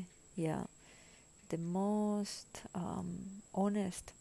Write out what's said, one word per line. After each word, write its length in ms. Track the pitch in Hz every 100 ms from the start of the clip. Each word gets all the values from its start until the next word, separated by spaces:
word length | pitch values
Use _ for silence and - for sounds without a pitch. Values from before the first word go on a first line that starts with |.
| 180 - - -
yeah, 300 | 160 151 - - - - - - - - -
the 80 | 165
most, 1040 | 170 180 196 214 208 208 202 - - - - -
um, 680 | 175 - 180 180 190 196 - -
honest 580 | 196 208 190 180 - -